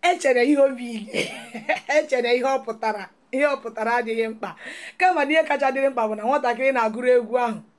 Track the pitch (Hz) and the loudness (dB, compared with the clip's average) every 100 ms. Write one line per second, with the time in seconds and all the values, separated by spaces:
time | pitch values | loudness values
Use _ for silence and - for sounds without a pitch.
0 | 349 349 277 247 247 285 277 254 240 226 | 2 2 2 4 4 6 4 2 -8 -10
1 | 208 - - - - 226 220 320 - 294 | -6 -6 -6 -8 -14 -14 -4 -4 2 0
2 | 302 254 240 247 262 269 269 220 220 208 | 2 0 2 2 2 -2 -4 -4 -4 -4
3 | 185 _ _ 262 294 269 233 220 220 240 | -8 _ _ 0 0 0 -6 -6 -2 0
4 | 226 226 226 220 196 165 - - - - | -2 -2 -4 -4 -10 -12 -16 -16 -18 0
5 | 359 349 277 311 311 285 269 262 269 262 | 2 2 2 2 2 0 0 0 0 0
6 | 220 214 214 285 254 240 262 262 220 220 | -2 -2 0 0 0 0 0 2 0 0
7 | 247 247 220 247 240 220 - | 2 2 2 -2 -2 -4 -12